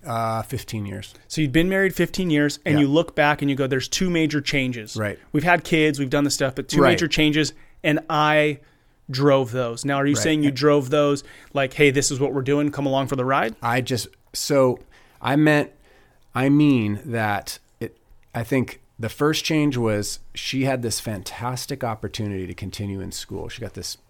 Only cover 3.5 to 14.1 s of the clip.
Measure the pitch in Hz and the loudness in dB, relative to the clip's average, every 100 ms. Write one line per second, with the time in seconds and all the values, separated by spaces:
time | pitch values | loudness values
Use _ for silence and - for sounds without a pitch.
3.5 | 135 135 135 123 - 185 170 160 147 135 | 0 0 -2 -2 -2 0 0 0 0 -2
4.5 | 147 127 120 107 - 107 95 - 151 160 | -2 -2 -4 -8 -6 -4 -6 -4 -2 2
5.5 | 175 - 165 151 143 139 143 143 - 135 | 2 2 2 2 2 0 0 0 0 -2
6.5 | 131 135 151 135 165 165 - 151 151 151 | -4 -2 4 4 4 0 2 2 2 0
7.5 | - - - 165 143 - 156 151 151 151 | -4 -20 -6 0 0 0 0 2 4 2
8.5 | 139 - _ _ _ - 131 143 135 127 | -2 -12 _ _ _ -10 0 4 4 2
9.5 | 123 120 117 139 139 139 143 160 156 147 | -2 -4 -4 -4 0 0 2 2 2 2
10.5 | 131 147 147 127 147 147 143 - - - | 2 4 4 2 2 2 0 -4 -20 -8
11.5 | 143 135 - 147 135 135 135 139 139 127 | -4 -4 4 4 6 0 0 -2 -2 0
12.5 | 143 147 143 143 135 135 135 127 139 185 | 0 0 -2 0 0 -2 -2 0 0 0
13.5 | - 117 123 123 123 - | -4 -2 0 0 -4 -6